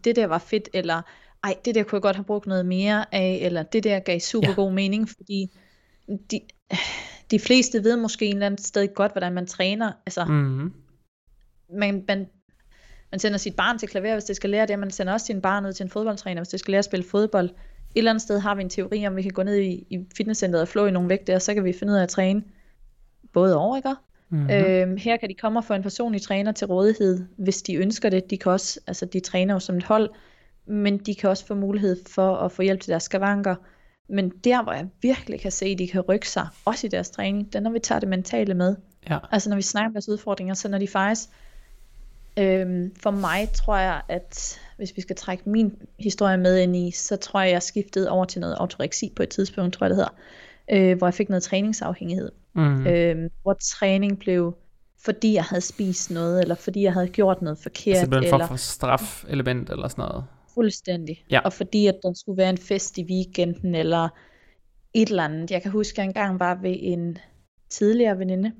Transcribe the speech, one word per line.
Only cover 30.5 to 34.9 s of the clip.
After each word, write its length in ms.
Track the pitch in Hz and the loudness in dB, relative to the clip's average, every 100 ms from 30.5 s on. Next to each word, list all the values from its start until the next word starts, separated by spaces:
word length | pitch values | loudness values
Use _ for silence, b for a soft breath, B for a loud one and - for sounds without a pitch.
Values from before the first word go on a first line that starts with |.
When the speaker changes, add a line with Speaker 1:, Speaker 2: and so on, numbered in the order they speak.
| b - | b -6
Speaker 1:
men 320 | 208 202 202 | -2 0 0
de 160 | 202 | -2
kan 160 | 202 202 | -2 0
også 160 | 196 - | 0 -2
få 80 | |
mulighed 420 | 202 196 202 196 180 - | -4 -2 0 0 0 -4
for 280 | - 190 185 | 2 2 2
at 160 | 180 | -2
få 100 | - | 0
hjælp 180 | 190 190 | 0 0
til 100 | - | 0
deres 120 | 165 | -4
skavanker. 520 | - 190 196 202 196 185 b b b b - | -2 0 0 2 0 -4 b b b b -6
Men 200 | 196 185 | -2 -2
der, 340 | 180 247 247 | 0 2 2
hvor 100 | 226 | 2
jeg 140 | 135 180 | -4 -8